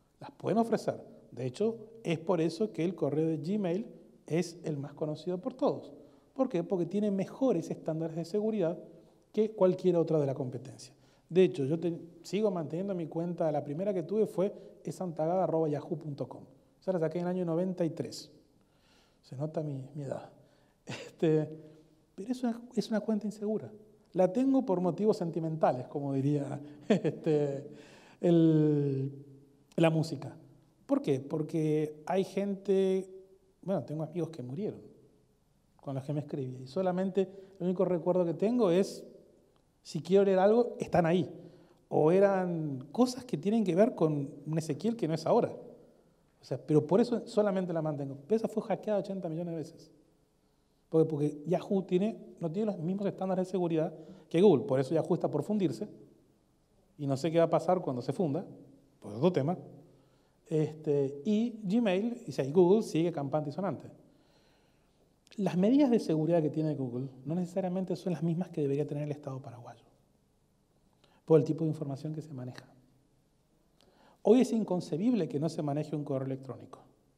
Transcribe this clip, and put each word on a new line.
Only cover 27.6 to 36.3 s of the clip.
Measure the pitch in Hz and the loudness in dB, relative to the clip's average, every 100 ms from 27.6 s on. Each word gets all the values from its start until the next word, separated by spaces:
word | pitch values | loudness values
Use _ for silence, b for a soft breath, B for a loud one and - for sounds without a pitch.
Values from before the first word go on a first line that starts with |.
| - B B B B B | -10 B B B B B
el, | 180 170 165 156 151 147 143 135 135 - - - - _ _ - | 4 6 8 6 6 4 2 0 -4 -8 -18 -20 -20 _ _ 2
la | 180 | 4
música. | 160 - 135 123 - - - _ _ | 4 0 -4 -10 -14 -20 -20 _ _
¿Por | - 277 | -2 0
qué? | - 131 | 0 -2
Porque | - 160 151 165 156 151 151 - - | -2 -4 -2 -2 0 0 -2 -6 -4
hay | 190 | -2
gente, | 185 196 202 190 196 190 190 190 190 - - _ _ _ | -2 -2 -4 -2 0 2 2 0 -4 -14 -20 _ _ _
bueno, | 170 185 | -4 -4
tengo | 120 156 | -4 -6
amigos | 147 180 156 | -6 -6 -6
que | - | -8
murieron | 123 143 208 202 - - - _ _ _ _ _ _ _ | -10 -6 -6 -8 -14 -20 -20 _ _ _ _ _ _ _
con | 147 | -8
los | 135 | -6
que | 135 | -4
me | 147 | -4
escribí, | 147 | -4